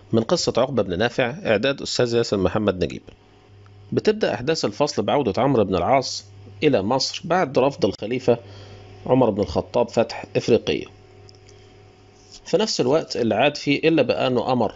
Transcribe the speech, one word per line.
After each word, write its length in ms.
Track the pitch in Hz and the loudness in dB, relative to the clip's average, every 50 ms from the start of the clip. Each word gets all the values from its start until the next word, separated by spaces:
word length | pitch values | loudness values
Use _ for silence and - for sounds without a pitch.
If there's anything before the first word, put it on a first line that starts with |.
| - - | -4 -2
من 100 | 113 113 | 0 0
قصة 320 | 113 - 180 165 - - - | 0 0 0 -2 0 0 0
عقبة 260 | 117 131 143 139 113 98 | 0 0 0 0 -2 -2
بن 140 | 92 87 | -2 -2
نافع، 380 | 87 113 120 - - 127 120 151 202 202 | -2 -2 -2 0 -2 -2 -2 -4 -4 -2
إعداد 360 | 113 110 101 120 139 139 139 | 0 0 2 2 0 -2 -4
أستاذ 340 | - - - - 127 117 117 | -6 -4 -2 0 0 0 0
ياسر 220 | 117 117 - 110 | 0 0 0 0
محمد 460 | 98 92 90 - 110 107 101 90 90 85 | 0 0 0 0 0 0 0 0 0 -2
نجيب. 180 | 65 - - - - - - - - - - - - - - - - - - - - | -4 -6 -8 -16 -18 -20 -20 -20 -20 -20 -20 -20 -20 -20 -20 -20 -20 -20 -20 -10 -6
بتبدأ 420 | 123 123 - 214 214 214 202 - - | -4 0 0 0 0 2 0 -2 -2
أحداث 320 | - 123 151 165 - - | -2 -2 -2 -2 -2 -2
الفصل 380 | 117 101 - 147 147 - - 104 | -2 -2 0 -2 -2 0 -2 0
بعودة 380 | 113 117 147 135 104 92 110 | 0 0 0 0 0 0 2
عمرو 220 | 123 143 135 113 101 | 2 2 4 2 2
بن 120 | 98 95 | 2 0
العاص 500 | 85 85 104 131 135 123 - - - - - - - - - - - 156 | 0 2 2 2 2 0 -2 -8 -12 -14 -16 -20 -20 -20 -20 -4 0 2
إلى 180 | 147 131 101 | 2 2 2
مصر 400 | 92 107 131 135 - - - - - | 2 0 0 0 -2 -4 -6 -8 -4
بعد 340 | 156 165 185 175 135 131 135 | -2 0 0 0 0 2 2
رفض 260 | 123 143 139 - - | 2 2 2 0 -2
الخليفة 520 | 98 - - 107 104 127 127 - 123 120 - - - - - - - - - - - - - - | -2 -2 -2 -6 -6 -6 -2 2 2 0 0 -2 -10 -20 -20 -20 -20 -20 -20 -20 -20 -18 -8 -2
عمر 240 | - 127 131 127 110 | 2 4 4 4 4
بن 120 | 98 104 | 2 0
الخطاب 480 | 95 - - 98 - - - 123 120 - | -2 -2 -2 -2 -2 0 0 0 0 0
فتح 360 | - 120 113 - - - - - - | 0 0 0 0 -4 -12 -8 -6 -4
إفريقية. 500 | 127 - - 117 104 - 82 76 - - - - - - - - - - - - - - - - - - - - - - - - - - - - - - - - - - | -2 0 2 2 2 2 0 -4 -4 -6 -10 -18 -20 -20 -20 -20 -20 -20 -20 -20 -20 -20 -20 -20 -20 -20 -20 -20 -20 -20 -20 -20 -20 -20 -20 -20 -20 -20 -20 -20 -20 -6
في 120 | - - | -2 0
نفس 240 | 180 220 214 - - | 0 0 0 -2 0
الوقت 360 | 135 123 147 160 - - - | 0 2 2 0 0 -2 -4
اللي 180 | - 120 110 101 | -2 0 0 2
عاد 220 | 107 135 147 143 | 2 2 2 0
فيه 220 | - - 147 139 - | -2 0 0 0 2
إلا 220 | - 160 165 151 | 2 2 4 4
بأنه 500 | 120 123 101 - 131 131 127 117 - 117 | 2 2 0 0 0 0 0 0 0 0
أمر 220 | 131 120 113 - - | 0 0 0 -2 -4